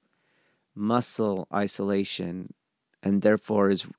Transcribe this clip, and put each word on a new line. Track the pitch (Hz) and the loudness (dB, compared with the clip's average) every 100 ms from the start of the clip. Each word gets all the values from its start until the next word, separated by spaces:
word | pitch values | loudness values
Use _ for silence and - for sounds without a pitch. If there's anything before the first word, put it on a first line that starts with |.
| _ _ _ _ _ _ _ | _ _ _ _ _ _ _
muscle | - 104 120 - - 107 95 - | -6 0 0 0 -2 -2 -2 -4
isolation | 98 101 - 101 98 98 - 90 90 - - _ _ _ _ | -2 -2 -4 -2 -2 -2 -6 -8 -8 -12 -18 _ _ _ _
and | 98 98 | 0 2
therefore | 107 107 - 107 98 | 4 2 2 2 4
is | 98 - | 2 -2